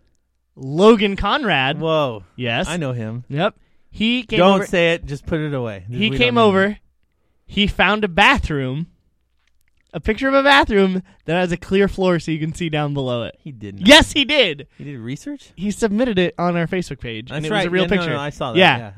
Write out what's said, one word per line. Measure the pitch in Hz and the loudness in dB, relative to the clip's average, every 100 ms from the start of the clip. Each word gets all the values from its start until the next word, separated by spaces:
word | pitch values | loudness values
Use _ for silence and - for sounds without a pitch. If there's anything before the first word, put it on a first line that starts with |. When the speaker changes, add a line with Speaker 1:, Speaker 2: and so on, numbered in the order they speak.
| _ _ _ _ _ - | _ _ _ _ _ -16
Speaker 1:
Logan | 131 156 214 220 208 190 | -6 4 6 6 2 -2
Conrad. | 202 277 226 143 131 147 | -2 -2 0 0 0 -2
Speaker 2:
Whoa. | 160 156 135 107 90 - | -2 0 -2 -4 -14 -8
Speaker 1:
Yes. | 120 120 123 | -4 -2 -4
Speaker 2:
I | 175 | -4
know | 135 | -6
him. | 120 110 117 - | -6 -8 -10 -8
Speaker 1:
Yep. | 139 202 _ _ _ _ | -4 -4 _ _ _ _
He | - 220 254 | -4 -2 -2
came | - 196 | -2 4
Speaker 2:
Don't | 185 196 | 4 4
Speaker 1:
over. | 190 | 0
Speaker 2:
say | 180 170 | 0 2
it. | 175 139 | 0 -6
Just | 143 - | -10 -6
put | 160 | -4
it | 151 | -4
away. | 135 117 98 98 | -6 -6 -10 -10
Speaker 1:
He | 123 214 | -2 -2
Speaker 2:
We | 135 | 2
Speaker 1:
came | 247 240 | 2 4
Speaker 2:
don't | 214 | 4
need | |
Speaker 1:
over. | 190 202 | 4 0
Speaker 2:
it. | 208 _ _ _ _ _ _ - | -2 _ _ _ _ _ _ -8
Speaker 1:
He | 196 202 | -2 0
found | - 185 214 | 2 2 2
a | 208 | -2
bathroom, | 165 233 277 - 143 127 143 170 _ _ _ _ _ _ _ _ _ _ | 4 4 4 -2 -4 -4 -6 -10 _ _ _ _ _ _ _ _ _ _
a | 165 | -6
picture | - 214 269 | -4 -2 2
of | |
a | 277 | 4
bathroom | 277 277 320 202 190 185 - _ - | 6 4 4 2 2 0 -8 _ -4
that | 175 | -2
has | 180 | 0
a | 175 | -4
clear | - 196 196 | -2 0 0
floor | - 185 165 | 0 0 0
so | - | -2
you | 156 | -6
can | 160 - | -6 -6
see | 165 | -4
down | 151 147 143 | -4 -4 -4
below | 127 120 | -4 -6
it. | 104 - | -8 -12
Speaker 2:
He | 156 | -20
didn't. | 117 104 98 190 | -16 -16 0 6
Speaker 1:
Yes, | 311 - | 6 6
he | 302 240 | -2 0
did. | 294 196 139 135 _ | 2 0 -2 -14 _
Speaker 2:
He | 139 | -14
did | 131 | -12
research? | 113 143 285 285 - - | -10 -10 -12 -14 -18 -8
Speaker 1:
He | 208 | -8
submitted | - 226 208 254 185 | -2 -2 0 0 0
it | 175 - | -2 0
on | 175 175 | -2 -2
our | 165 | -2
Facebook | 185 - 139 | -4 -6 -12
page, | 120 110 123 | -10 -12 -10
Speaker 2:
That's | 147 | -8
Speaker 1:
and | 156 | -4
it | |
Speaker 2:
right. | 208 | -2
Speaker 1:
was | 180 | 0
a | |
real | 185 | 0
Speaker 2:
Yeah, | 175 | 2
no, | 196 | 0
Speaker 1:
picture. | 165 | 0
Speaker 2:
no, | 147 | -4
I | 147 | -6
saw | - 139 | -6 -2
that. | 143 | 4
Speaker 1:
Yeah. | 170 120 | 4 2
Speaker 2:
Yeah, | 107 | -6